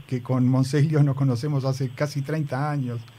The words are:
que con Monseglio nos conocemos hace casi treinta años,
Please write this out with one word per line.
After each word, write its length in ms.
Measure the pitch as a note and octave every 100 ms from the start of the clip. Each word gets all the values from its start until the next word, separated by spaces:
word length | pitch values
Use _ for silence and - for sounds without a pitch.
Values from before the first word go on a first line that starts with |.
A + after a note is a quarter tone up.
| -
que 160 | B2+
con 240 | A#2 B2+ B2
Monseglio 560 | C3 C3 D3 D3+ D3+
nos 120 | C#3+ C3+
conocemos 480 | C#3 A#2 D3+ C#3+ C3
hace 240 | C3+ C3+
casi 340 | - D3 C#3+
treinta 480 | C3+ D#3 C#3+ C3 D3
años, 280 | D3 B2 A#2 A2+